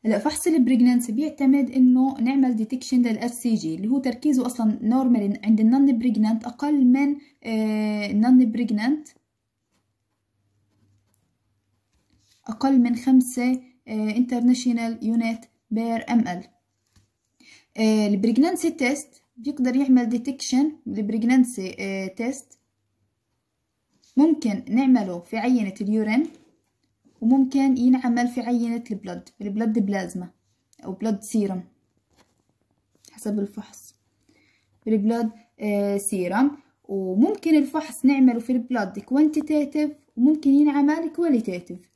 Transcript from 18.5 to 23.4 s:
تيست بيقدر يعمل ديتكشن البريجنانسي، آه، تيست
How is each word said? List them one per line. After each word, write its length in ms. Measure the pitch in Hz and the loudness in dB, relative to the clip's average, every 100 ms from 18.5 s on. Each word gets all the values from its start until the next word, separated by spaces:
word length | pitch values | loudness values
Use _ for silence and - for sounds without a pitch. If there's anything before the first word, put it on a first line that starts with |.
| 370 330 | 2 -4
تيست 500 | 320 247 294 - _ _ - | -2 -2 -2 -8 _ _ -12
بيقدر 380 | 233 285 254 254 | -12 -4 -2 0
يعمل 340 | 269 254 226 | 4 4 4
ديتكشن 640 | 233 285 269 - 254 302 302 - | -4 -6 -10 -2 0 0 -4 -10
البريجنانسي، 880 | 196 208 226 226 262 247 - 190 - | -6 -4 -2 2 4 2 0 -12 -8
آه، 280 | 196 196 190 | -8 -6 -8
تيست 520 | - 233 277 - _ _ _ _ _ _ _ _ _ | -8 -8 -8 -16 _ _ _ _ _ _ _ _ _